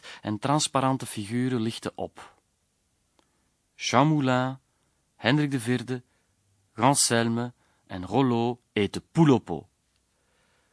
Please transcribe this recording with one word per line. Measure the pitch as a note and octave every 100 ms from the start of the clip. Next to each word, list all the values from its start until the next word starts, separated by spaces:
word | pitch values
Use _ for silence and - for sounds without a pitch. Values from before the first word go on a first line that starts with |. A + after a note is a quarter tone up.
| - -
en | - G#2+
transparante | C3+ D3+ - C3+ C3 C3+ A#2+
figuren | - G2+ A#2+ B2+ B2+
lichten | A2 - - -
op. | F2+ - - _ _ _ _ _ _ _ _ _ _ _ _ _ _ _
Jean | - A#2+ D3
Moulin, | D#3 C3 B2+ C3 C3 _ _ _ _ _ _
Hendrik | A2 D3 D3
de | C3+
Vierde, | A2 B2 A2+ B2+ - _ _ _ _ _ _ -
Anselme | A#2+ C#3 - A#2 A#2 A#2 B2 - _ _ _
en | G2 F2+
Rollo | A2+ C3 A#2 A#2 A#2+ _
eten | - G2+ F#2 -
poule | - D#3+
au | A#2+
pot. | - E2 - _ _ _ _ _ _ _ _ _ _